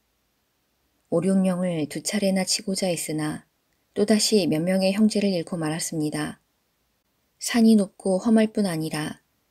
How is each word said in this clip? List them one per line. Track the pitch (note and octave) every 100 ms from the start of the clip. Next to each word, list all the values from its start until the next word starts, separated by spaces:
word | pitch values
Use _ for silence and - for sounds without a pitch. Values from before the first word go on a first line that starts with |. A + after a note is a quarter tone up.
| _ _ _ _ _ _ _ _ _ _ _
"오룡령을 | E3 F3+ F#3+ F#3+ F3+ F#3 E3 C#3+
두 | -
차례나 | - G#3 G3 F#3+ F#3
치고자 | - - F#3+ F#3+
했으나 | E3 - D#3 D3+ - - _ _ _ _
또다시 | - G#3 G#3+ - G#3+ E3
몇 | D#3
명의 | F3 F#3+ F#3+
형제를 | G3 G#3+ G#3+ G3+
잃고 | F3+ D#3+ F3
말았습니다. | D#3 D#3+ - E3 D3+ D3+ D3+ - _ _ _ _ _ _ _ _ _ _
산이 | - A#3+ A3+ A3
높고 | G3 - G3+ F#3
험할 | A#3 A3 G#3+
뿐 | G#3+ G3+
아니라 | D#3+ D#3 D#3 D#3 - _ _ _